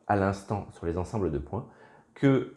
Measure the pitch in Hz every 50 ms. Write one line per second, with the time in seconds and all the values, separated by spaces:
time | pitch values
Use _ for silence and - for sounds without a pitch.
0 | _ - 104 101 95 98 98 - - - 110 101 95 - - - - 85 85 90
1 | 87 - - 110 95 82 76 69 65 - - 110 143 - - - - - - -
2 | _ _ - - - 139 135 123 - - -